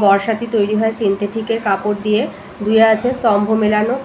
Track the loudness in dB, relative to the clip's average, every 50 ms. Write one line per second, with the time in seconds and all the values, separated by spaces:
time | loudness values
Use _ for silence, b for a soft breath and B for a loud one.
0 | 4 4 4 2 2 -2 -4 -4 -4 -2 0 0 0 0 0 0 0 0 -2 0
1 | 0 0 0 -2 -4 -4 -4 -4 -4 -4 -4 -2 0 -2 -2 0 0 -4 -4 -2
2 | -2 0 0 0 0 -4 B B B B B -6 -2 2 4 4 6 4 4 2
3 | 0 -2 -2 0 0 2 2 2 0 0 0 0 2 2 2 0 0 -2 -2 -4